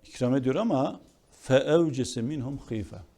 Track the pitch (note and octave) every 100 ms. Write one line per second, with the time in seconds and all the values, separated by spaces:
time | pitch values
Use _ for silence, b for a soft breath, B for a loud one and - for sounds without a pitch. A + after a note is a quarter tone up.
0 | - - B2 C3+ B2+ C3 A3+ D3 D3 C4+
1 | - _ _ - - C3 C#3+ D#3 E3+ C3
2 | A#2+ - A#2 D3+ B2 C#3 - A2+ F2+ -
3 | F2+